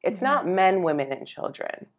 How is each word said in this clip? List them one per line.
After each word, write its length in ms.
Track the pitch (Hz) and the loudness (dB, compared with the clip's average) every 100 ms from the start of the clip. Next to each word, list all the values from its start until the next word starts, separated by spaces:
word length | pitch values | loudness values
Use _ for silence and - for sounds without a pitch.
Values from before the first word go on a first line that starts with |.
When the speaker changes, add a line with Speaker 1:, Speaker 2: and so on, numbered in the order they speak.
Speaker 1:
It's 180 | - 202 | -2 0
Speaker 2:
Mm-hmm. 140 | 170 | 0
Speaker 1:
not 140 | 285 170 | 0 2
men, 360 | 185 190 190 | 4 4 4
women, 280 | 165 147 135 | 2 0 -2
and 160 | 135 - | -4 -8
children 600 | - - - - - - | -8 -8 -6 -8 -10 -14